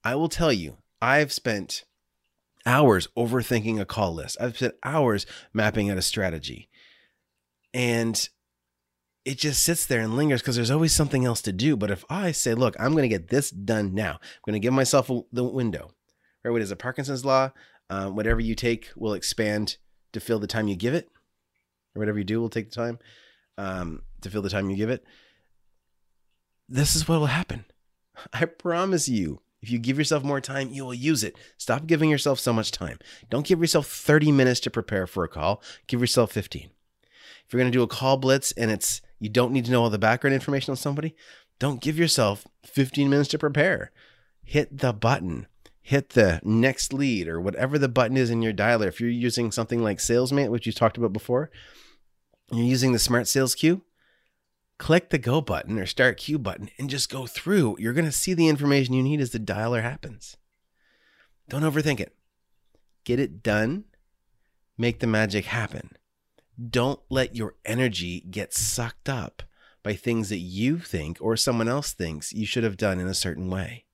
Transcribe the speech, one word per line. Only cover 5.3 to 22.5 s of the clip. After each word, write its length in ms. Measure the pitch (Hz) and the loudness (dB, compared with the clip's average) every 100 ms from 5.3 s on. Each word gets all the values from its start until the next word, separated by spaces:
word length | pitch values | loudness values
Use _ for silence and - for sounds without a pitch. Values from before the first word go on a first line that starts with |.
| - - | -16 -6
mapping 380 | 110 107 110 101 | 0 0 2 0
out 80 | 92 | 0
a 40 | |
strategy. 680 | - - 95 80 - 62 - _ - _ _ _ _ _ _ _ _ | -2 -2 -4 -4 -10 -14 -18 _ -20 _ _ _ _ _ _ _ _
And 560 | 123 123 117 113 110 - _ _ _ _ _ _ _ _ _ | -2 0 2 0 -2 -6 _ _ _ _ _ _ _ _ _
it 120 | - 131 | -10 -4
just 240 | 151 139 | -2 0
sits 240 | - 170 | 0 0
there 140 | - 120 | 0 0
and 160 | 110 | 2
lingers 260 | 120 151 127 | 2 2 2
'cause 140 | - | 0
there's 160 | 120 117 | 0 2
always 240 | 147 160 | 2 4
something 300 | - 147 135 | 4 2 2
else 160 | 123 113 | 2 0
to 100 | - | -4
do. 240 | 92 139 | 0 0
But 160 | 127 98 | 2 0
if 140 | 95 - | -4 -4
I 220 | 175 190 | -4 -2
say, 220 | 151 127 | -2 0
"Look, 220 | 113 127 - | 2 0 2
I'm 160 | 123 | 0
gonna 120 | 160 131 | 2 2
get 200 | 101 82 | 0 0
this 220 | 127 139 | 0 0
done 440 | 90 98 107 101 | -6 -2 0 0
now. 200 | 95 95 | -2 -4
I'm 280 | 73 - - | -6 -16 -12
gonna 140 | - 104 | -4 -2
give 140 | 113 | 2
myself 360 | 131 131 139 127 | 2 4 2 2
a, 140 | 123 - | -6 -4
the 100 | 117 | -4
window." 480 | 123 131 117 78 - _ _ _ _ _ | -4 -2 -4 -4 -12 _ _ _ _ _
Right? 80 | 120 | -2
What 100 | 117 | -2
is 100 | 101 | -2
it? 80 | 95 | -6
Parkinson's 460 | 123 131 135 131 | -8 -6 -6 -4
law? 260 | 135 131 135 - - _ _ | 2 2 2 -6 -20 _ _
Um, 260 | 98 98 | -6 -4
whatever 240 | 101 107 110 | -2 0 0
you 160 | 113 | 0
take 340 | 107 120 117 - | -2 -2 -2 -6
will 180 | - 110 | -6 -4
expand 640 | 98 - - 107 104 101 - _ _ _ | -4 -4 -2 0 0 -2 -6 _ _ _
to 60 | 110 | -12
fill 200 | - 110 | -4 -2
the 80 | 101 | -2
time 200 | 113 104 | -2 -2
you 80 | |
give 180 | 92 113 | 0 -2
it. 180 | 156 - _ _ _ _ _ _ _ _ | -2 -6 _ _ _ _ _ _ _ _
Or 60 | 104 | -4
whatever 200 | 107 104 | -2 -2
you 40 | |
do 160 | 95 110 | -2 -2
will 100 | |
take 200 | 117 | -2